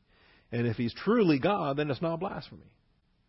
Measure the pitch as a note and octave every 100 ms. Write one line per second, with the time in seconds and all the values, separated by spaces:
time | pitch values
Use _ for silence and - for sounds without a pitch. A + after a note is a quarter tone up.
0 | _ _ _ _ - A#2 A#2 A2 A#2 -
1 | F#3+ A#3+ F3+ C#3 D#3+ G3+ D3 C#3+ D3+ B2+
2 | E3 E3 G3 D#3+ - D#2+ - _ _ _
3 | _ _